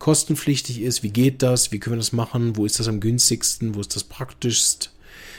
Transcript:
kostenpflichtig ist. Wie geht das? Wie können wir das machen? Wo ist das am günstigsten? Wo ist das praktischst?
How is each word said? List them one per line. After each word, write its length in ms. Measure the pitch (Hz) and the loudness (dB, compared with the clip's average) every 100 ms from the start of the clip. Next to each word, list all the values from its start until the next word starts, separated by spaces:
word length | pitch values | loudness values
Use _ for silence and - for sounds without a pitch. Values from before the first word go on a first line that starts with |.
kostenpflichtig 800 | - 156 - 147 - 135 - 120 | 2 2 2 0 0 0 -2 -4
ist. 240 | 123 117 | -2 -2
Wie 60 | 107 | 0
geht 320 | 110 131 131 | 4 4 4
das? 280 | 127 123 - | 2 2 0
Wie 80 | 101 | -2
können 160 | 113 | -4
wir 60 | 117 | -2
das 120 | 110 | 0
machen? 440 | 117 113 120 117 107 | -2 0 0 0 0
Wo 80 | |
ist 160 | 104 - | 0 0
das 80 | 113 | 0
am 100 | 107 | 0
günstigsten? 800 | 110 120 - 117 - - 113 104 | 2 4 2 2 -2 -2 -4 -4
Wo 40 | |
ist 140 | 101 | -6
das 80 | 101 | -8
praktischst? 920 | - - 127 - 123 113 - - - - - - - | -8 -10 -12 -4 0 2 2 0 -6 -14 -20 -20 -18